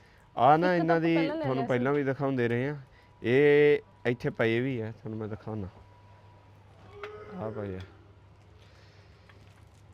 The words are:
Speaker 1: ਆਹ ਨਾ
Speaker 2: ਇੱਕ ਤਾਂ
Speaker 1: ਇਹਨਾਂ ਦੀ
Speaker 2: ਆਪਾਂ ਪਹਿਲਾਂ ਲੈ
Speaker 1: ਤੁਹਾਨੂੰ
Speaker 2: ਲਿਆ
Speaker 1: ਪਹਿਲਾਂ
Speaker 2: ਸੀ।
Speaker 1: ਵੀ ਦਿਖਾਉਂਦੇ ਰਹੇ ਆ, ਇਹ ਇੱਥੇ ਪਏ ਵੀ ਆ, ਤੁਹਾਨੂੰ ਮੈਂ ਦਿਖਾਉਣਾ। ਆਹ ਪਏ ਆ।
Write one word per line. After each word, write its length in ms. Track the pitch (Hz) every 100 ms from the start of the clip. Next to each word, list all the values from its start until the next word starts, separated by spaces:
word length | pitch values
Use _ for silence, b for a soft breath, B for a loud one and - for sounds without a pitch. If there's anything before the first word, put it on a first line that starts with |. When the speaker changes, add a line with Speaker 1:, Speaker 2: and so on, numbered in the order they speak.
| b b b -
Speaker 1:
ਆਹ 220 | 127 156
ਨਾ 160 | 180
Speaker 2:
ਇੱਕ 40 | 175
ਤਾਂ 60 |
Speaker 1:
ਇਹਨਾਂ 160 | 165 165
ਦੀ 120 | 165
Speaker 2:
ਆਪਾਂ 100 | 165
ਪਹਿਲਾਂ 140 | 165 -
ਲੈ 60 |
Speaker 1:
ਤੁਹਾਨੂੰ 200 | - 131
Speaker 2:
ਲਿਆ 60 | 135
Speaker 1:
ਪਹਿਲਾਂ 240 | 127 127
Speaker 2:
ਸੀ। 60 | 147
Speaker 1:
ਵੀ 60 |
ਦਿਖਾਉਂਦੇ 440 | 135 131 139 131 117
ਰਹੇ 200 | 120 135
ਆ, 80 | 147 135 b b _
ਇਹ 560 | 107 127 147 147 147 147 - - 120
ਇੱਥੇ 240 | 123 147
ਪਏ 300 | 117 113 117
ਵੀ 200 | 131 123
ਆ, 100 | 110
ਤੁਹਾਨੂੰ 280 | 113 - 110
ਮੈਂ 100 | 107
ਦਿਖਾਉਣਾ। 400 | 104 - 110 92 - - - - - - - - - - - - - - - - 180
ਆਹ 140 | 113
ਪਏ 260 | 110 101 92
ਆ। 40 | 92 - - - - - - b b b b b b b b b b b - - -